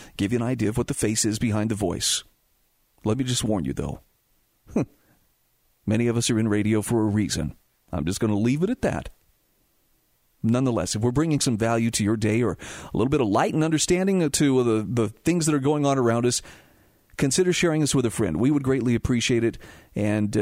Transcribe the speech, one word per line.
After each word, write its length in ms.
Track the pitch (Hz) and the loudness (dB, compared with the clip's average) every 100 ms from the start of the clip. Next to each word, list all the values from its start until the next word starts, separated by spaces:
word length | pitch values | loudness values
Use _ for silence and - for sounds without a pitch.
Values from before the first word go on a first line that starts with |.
| - - | -14 -4
give 120 | 101 | -2
you 80 | 120 | 0
an 60 | |
idea 240 | 120 127 104 | -2 -2 -2
of 80 | 120 | -2
what 120 | - | -2
the 60 | |
face 300 | - 110 110 | -2 -2 0
is 140 | 110 110 | -2 0
behind 320 | 117 104 107 | 0 0 -2
the 40 | |
voice. 500 | 104 98 85 - - - _ _ _ _ _ _ _ | -2 -2 -2 -2 -4 -6 _ _ _ _ _ _ _
Let 140 | 107 113 | -4 -2
me 80 | |
just 200 | 127 123 | -2 -2
warn 200 | 117 104 | -2 -2
you, 80 | 67 | -2
though. 280 | - 73 - - _ _ _ _ _ - | -4 -6 -10 -16 _ _ _ _ _ -8
<laughs> 100 | - 147 _ _ _ _ _ _ _ _ _ - | -4 -4 _ _ _ _ _ _ _ _ _ -2
Many 200 | 110 120 | 0 0
of 120 | 117 | 0
us 100 | 117 | 0
are 100 | 113 | 0
in 100 | 110 | 0
radio 340 | 104 104 107 | 0 2 0
for 180 | 101 117 | 0 0
a 60 | 107 | 2
reason. 500 | 104 98 - 76 - _ _ _ | 0 0 -2 -6 -8 _ _ _
I'm 140 | 82 | -4
just 160 | 76 95 | -4 -2
gonna 160 | 113 104 | 0 0
leave 260 | 117 143 | 0 0
it 80 | 190 | -2
at 120 | 254 | -2
that. 260 | 180 82 - - _ _ _ _ _ _ _ _ _ _ _ _ | -4 -4 -8 -16 _ _ _ _ _ _ _ _ _ _ _ _
Nonetheless, 520 | 113 120 131 113 85 110 | 0 0 0 0 -2 -2
if 60 | |
we're 100 | 117 | -2
bringing 260 | 123 165 147 | 0 0 0
some 180 | - 110 | 0 0
value 360 | 113 117 117 | 0 0 0
to 100 | - | 0
your 140 | 104 113 | 0 0
day 260 | 107 110 | 0 2
or 160 | 117 - - - - | 0 -4 -10 -16 -6
a 40 | - | -2
little 120 | 120 | 2
bit 120 | 147 | 2
of 80 | 113 | 2
light 260 | 104 147 | 2 0
and 80 | 143 | 0
understanding 680 | 156 156 - 180 190 190 156 | 0 0 2 2 2 2 0
to 360 | - 147 131 | 2 2 4
the, 200 | 120 110 101 | 4 2 0
the 200 | 120 107 | -2 -2
things 380 | - - 175 156 | -2 0 0 2
that 80 | |
are 60 | 147 | 0
going 260 | 135 151 143 | 0 0 2
on 120 | 135 | 2
around 280 | 120 117 123 | 2 2 0
us, 160 | 123 - - - _ _ _ _ - | -2 -6 -18 -20 _ _ _ _ -2
consider 360 | 139 139 180 | 0 2 2
sharing 280 | 170 175 156 | 2 2 2
this 140 | 147 | 2
with 100 | 143 120 | 2 0
a 40 | |
friend. 280 | - 101 80 | 0 -2 0
We 120 | 127 | 2
would 140 | 147 | 2
greatly 320 | 131 135 117 117 | 0 0 0 0
appreciate 480 | - 123 - 120 | 0 0 0 2
it. 140 | 113 - - - - | 0 -2 -10 -20 -12
And, 420 | - 104 107 104 | -4 -2 0 0
uh, 40 | 107 | 0